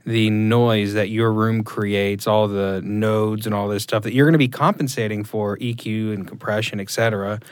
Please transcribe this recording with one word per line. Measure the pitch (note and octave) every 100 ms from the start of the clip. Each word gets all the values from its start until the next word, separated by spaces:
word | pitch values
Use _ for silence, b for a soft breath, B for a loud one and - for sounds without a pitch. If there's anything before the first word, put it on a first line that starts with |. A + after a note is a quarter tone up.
| -
the | A2+ A2
noise | G#2+ G#2+ A#2+ A#2+ A2 G2+
that | G#2 G2+
your | A2 A2+
room | A2 A2 A2+
creates, | G#2+ - G2+ G2+ G2+ G2+ -
all | G#2+ G#2+
the | G2+ G2 F#2+
nodes | F#2 G#2 A2 A2 G#2+ A2 A2
and |
all | G#2 G2+
this | G2+
stuff | - A2
that | G#2+
you're | B2 D3
gonna | D#3+
be | B2+
compensating | - D#3 G#3 C#3 B2 G#2+ G#2
for, | G#2 A2 G#2 G2+
E | A#2+ A2+
Q | A2 A2 A2
and | G#2 F#2
compression, | G2+ - G#2+ G#2+ G#2
et | G2
cetera? | - A2+ G#2 G2 G#2+ -